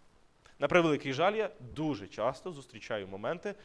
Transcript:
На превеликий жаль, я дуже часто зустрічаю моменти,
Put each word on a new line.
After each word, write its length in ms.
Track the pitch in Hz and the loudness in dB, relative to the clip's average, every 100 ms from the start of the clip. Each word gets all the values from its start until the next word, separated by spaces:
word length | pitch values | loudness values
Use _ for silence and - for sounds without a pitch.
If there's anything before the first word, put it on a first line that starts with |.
| - _ - _ - - | -20 _ -20 _ -20 -2
На 100 | 143 | 4
превеликий 440 | 175 165 143 139 | 6 6 4 0
жаль, 220 | 131 175 | 2 2
я 160 | 214 208 - | 2 -2 -4
дуже 460 | 123 107 156 117 95 | -14 -4 -2 -2 -6
часто 460 | - 113 139 185 | -2 -2 -2 -8
зустрічаю 560 | 151 135 110 - 110 95 | -12 -14 -16 -6 -6 -6
моменти, 460 | 98 113 170 208 196 | -6 -6 -4 -6 -10